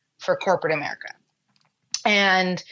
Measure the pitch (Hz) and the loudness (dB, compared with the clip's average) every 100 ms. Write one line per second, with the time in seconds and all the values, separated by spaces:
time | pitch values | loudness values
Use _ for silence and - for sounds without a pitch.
0 | _ _ - 175 196 170 160 156 143 - | _ _ -4 -2 0 0 0 -4 -4 -10
1 | - - _ _ _ _ _ _ _ - | -14 -20 _ _ _ _ _ _ _ -4
2 | 220 208 196 185 185 175 - | 0 2 4 4 2 -2 -8